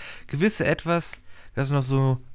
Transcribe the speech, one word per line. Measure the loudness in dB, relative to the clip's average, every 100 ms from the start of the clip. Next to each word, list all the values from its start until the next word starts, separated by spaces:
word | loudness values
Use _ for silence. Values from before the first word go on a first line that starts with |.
| -14 -14 -8
gewisse | 0 2 2 0
Etwas, | 0 0 0 0 -6 -12 -16 -8 -4
das | 0
noch | 2
so | 2 4 4 2 -2